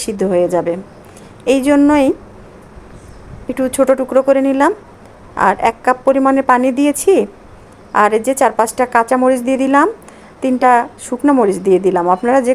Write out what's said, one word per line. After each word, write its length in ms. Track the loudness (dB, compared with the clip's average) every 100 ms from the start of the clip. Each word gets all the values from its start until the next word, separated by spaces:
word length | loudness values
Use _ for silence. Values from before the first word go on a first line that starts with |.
| -6
সিদ্ধ 160 | -4 -2
হয়ে 160 | 0 0
যাবে, 200 | -2 -4 -6 -10 -20 -20 -20 -20 -8 -2
এই 60 | 0 2
জন্যই 400 | 2 4 2 0 -2 -10 -20 -20 -20 -20 -20 -20 -20 -20 -20 -20 -16 -10
একটু 140 | -6 -4 0
ছোট 140 | 0 0
টুকরো 220 | 0 0 2
করে 140 | 2 0
নিলাম। 240 | 0 0 -2 -10 -20 -20 -20 -14 -4 -2
আর 80 | 0 -2
এক 80 | -2 -4
কাপ 120 | -2 0
পরিমাণে 340 | 0 0 0 0
পানি 160 | 0 0 0
দিয়েছি, 340 | -2 0 0 0 0 -8 -20 -20 -20 -20 -6 0
আর 80 | 0 0
এই 40 | -2
যে 80 | 0
চার 120 | 0 0
পাঁচটা 260 | -2 -4 -2
কাঁচা 220 | 0 0 0
মরিচ 200 | 0 0 -2
দিয়ে 120 | -2
দিলাম, 240 | 0 2 0 -2 -16 -20 -20 -8
তিনটা 300 | -4 0 2 2 0 -10 -12
শুকনো 260 | -2 0 2
মরিচ 180 | 0 0 0
দিয়ে 120 | 2 2
দিলাম। 200 | 0 0 0
আপনারা 240 | 0 0
যে 60 | 0